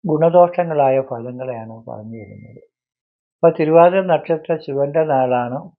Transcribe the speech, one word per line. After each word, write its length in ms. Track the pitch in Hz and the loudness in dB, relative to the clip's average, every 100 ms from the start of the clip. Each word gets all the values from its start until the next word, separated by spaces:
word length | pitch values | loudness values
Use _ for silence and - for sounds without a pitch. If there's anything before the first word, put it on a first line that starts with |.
ഗുണദോഷങ്ങളായ 960 | - 151 165 175 175 175 175 151 135 135 | -2 0 4 6 4 2 -4 0 2 0
ഫലങ്ങളെയാണ് 720 | 131 117 120 123 131 117 110 113 | -2 -10 -12 -12 -12 -12 -12 -16
പറഞ്ഞു 380 | 113 113 110 113 | -16 -16 -16 -16
തരുന്നത്. 420 | 101 104 110 117 _ _ _ _ _ _ _ | -18 -20 -20 -20 _ _ _ _ _ _ _
അപ്പോൾ 200 | _ 165 | _ 0
തിരുവാതിര 520 | 160 156 165 175 190 185 | 2 4 6 6 4 0
നക്ഷത്രം 540 | 151 - 160 - 160 | -2 -2 -6 -4 -6
ശിവന്റെ 440 | - 139 139 160 156 | -4 -4 -2 -2 0
നാളാണ് 540 | 135 127 123 120 135 185 | 0 0 0 -2 -8 -12